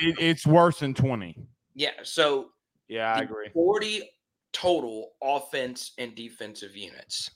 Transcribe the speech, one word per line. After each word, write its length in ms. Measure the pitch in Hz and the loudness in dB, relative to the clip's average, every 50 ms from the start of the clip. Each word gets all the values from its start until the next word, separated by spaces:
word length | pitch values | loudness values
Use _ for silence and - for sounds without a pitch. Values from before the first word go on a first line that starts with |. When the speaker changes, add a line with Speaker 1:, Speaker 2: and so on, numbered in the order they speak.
Speaker 1:
it, 140 | 160 165 170 - | 0 0 0 2
it's 260 | 165 165 165 143 - 151 | 2 0 0 2 4 6
worse 320 | 156 175 170 175 151 - | 8 8 8 8 4 2
than 140 | 147 135 135 | -2 -4 0
twenty. 440 | - 127 135 127 110 95 85 80 - - - _ _ _ _ _ | 0 0 0 0 -2 -6 -8 -12 -16 -18 -20 _ _ _ _ _
Speaker 2:
Yeah, 160 | 135 147 143 - - - | -4 -4 -4 -4 -6 -12
so 460 | - - 165 160 147 143 135 123 - _ _ _ _ _ _ _ - | -4 0 2 4 4 4 2 -2 -6 _ _ _ _ _ _ _ -10
Speaker 1:
Yeah, 240 | 110 113 113 110 113 | -6 -4 -2 0 0
I 60 | 110 | 0
Speaker 2:
the 40 | 113 | 0
Speaker 1:
agree. 240 | 104 110 107 104 104 - | -2 -6 -10 -10 -4 0
Speaker 2:
forty 560 | 165 170 185 208 208 208 214 214 208 - - _ _ _ _ _ _ _ _ | 2 4 4 4 2 0 -2 -4 -4 -6 -10 _ _ _ _ _ _ _ _
total 600 | - - - 180 175 160 131 117 110 110 110 - - _ | -8 -2 2 2 2 2 0 -2 -6 -8 -10 -12 -12 _
offense 720 | 135 135 143 139 135 - - 139 127 127 123 - - - - - | -2 -2 0 -2 -2 -4 -4 -4 -4 -4 -6 -8 -12 -12 -10 -10
and 160 | 123 117 110 | -10 -10 -10
defensive 600 | 117 117 117 113 - 113 104 104 - 104 98 98 | -12 -14 -14 -14 -12 -14 -12 -12 -14 -16 -16 -16
units. 540 | 101 101 87 78 - - - - - - - - | -16 -16 -16 -16 -18 -14 -10 -8 -8 -8 -10 -12